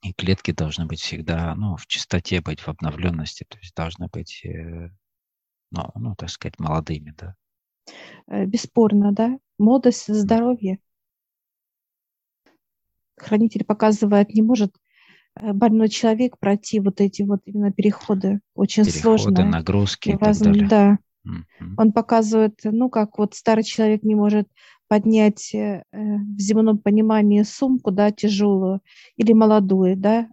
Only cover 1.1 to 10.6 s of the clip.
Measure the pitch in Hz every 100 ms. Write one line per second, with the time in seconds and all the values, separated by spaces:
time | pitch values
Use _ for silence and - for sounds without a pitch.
1.1 | 82 80 82 82 82 104 85 - - -
2.1 | 90 - 90 80 78 - 78 80 - -
3.1 | 165 156 - - - - - 82 82 87
4.1 | - 82 - 87 82 82 82 85 95 _
5.1 | _ _ _ _ _ _ 90 - - 117
6.1 | 101 87 - 85 - 78 80 78 78 73
7.1 | 78 87 95 _ _ _ _ _ - -
8.1 | - _ 208 190 226 - - 220 208 202
9.1 | 202 226 262 _ _ 208 262 247 240 -
10.1 | 214 202 226 233 247